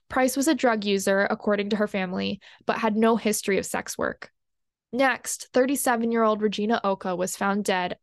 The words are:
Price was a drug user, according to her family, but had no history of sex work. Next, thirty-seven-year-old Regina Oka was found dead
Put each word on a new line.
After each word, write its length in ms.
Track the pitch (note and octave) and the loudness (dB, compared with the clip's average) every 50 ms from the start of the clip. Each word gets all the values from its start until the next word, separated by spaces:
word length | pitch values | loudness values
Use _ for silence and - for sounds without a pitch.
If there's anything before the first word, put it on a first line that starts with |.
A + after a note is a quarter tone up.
| _ - | _ -4
Price 260 | - B3+ C4 C4 - | 0 2 2 2 2
was 120 | C#4 C4 | 2 2
a 80 | D#4+ D4+ | 2 2
drug 300 | B3 - A#3+ A3 A3 G3+ | 2 2 2 2 2 0
user, 420 | G#3 G3 G3 G3 G3 G3 G3 G3+ - | 0 0 0 2 2 2 2 2 0
according 400 | G#3+ - - G#3+ G#3 G3+ G3+ G3+ | -2 -2 0 0 0 0 0 -2
to 60 | A3 | -2
her 100 | G#3 G#3 | -2 -2
family, 540 | G#3 - G3 F#3 F3+ F#3 G3 G3 G3 G#3 - - - - - _ | -2 -2 -4 -4 -4 -4 -4 -4 -4 -6 -8 -12 -18 -20 -8 _
but 120 | - - | -4 -2
had 180 | - A#3 A3 G#3 | 0 0 0 2
no 220 | A3 A3+ A3+ A#3 | 4 4 4 4
history 400 | G#3+ - G#3+ G#3 - - G#3 G3 | 2 2 0 -2 -2 0 0 0
of 80 | F#3 - | 0 0
sex 320 | - - - - - - | -2 -4 -6 -6 -6 -6
work. 340 | - - - - - - - _ _ _ _ _ _ _ _ _ _ _ _ - | -4 -4 -4 -4 -8 -14 -20 _ _ _ _ _ _ _ _ _ _ _ _ -2
Next, 560 | B3 C4+ C4 A#3 - - - - - - - - | 0 2 2 0 -2 -6 -10 -10 -10 -8 -2 2
thirty-seven-year-old 880 | B3 C4 C4 C#4+ - - C4 A#3+ A3+ A#3 A#3 A#3 A3+ A3+ G#3+ G#3+ G#3 | 2 2 2 0 0 0 0 0 0 0 0 2 2 2 2 2 2
Regina 380 | G#3+ G#3+ F#3+ G#3 G#3 G#3+ A#3 - - | 0 0 0 0 0 0 0 0 0
Oka 300 | G3 F#3+ - - F#3+ F3+ | -2 -2 -2 -4 -4 -4
was 200 | F3 F#3 F#3+ - | -2 -4 -4 -4
found 300 | - G3+ G3 G3 G#3 G3 | -2 -2 0 0 0 0
dead 320 | - F#3+ F3+ F3+ F3+ - - | 0 0 0 -2 -4 -6 -10